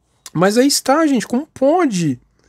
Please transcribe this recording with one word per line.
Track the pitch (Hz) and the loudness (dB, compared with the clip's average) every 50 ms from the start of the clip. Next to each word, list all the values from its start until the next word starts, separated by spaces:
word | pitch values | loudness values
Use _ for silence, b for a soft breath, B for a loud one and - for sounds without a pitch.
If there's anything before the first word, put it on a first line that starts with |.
| _ _ _ _ - - | _ _ _ _ -18 -8
Mas | - 151 180 202 208 247 | -2 0 0 2 2 2
aí | 262 | 2
está, | 285 - - - - 269 320 330 | 2 0 0 0 0 0 2 2
gente, | 294 269 226 - - | 0 0 -2 -2 -4
como | 233 247 320 | -6 -6 -6
pode? | - _ - 262 277 320 370 349 269 202 175 170 147 127 120 _ _ _ _ _ | -10 _ -2 0 0 2 2 0 -2 -2 -2 -4 -4 -4 -6 _ _ _ _ _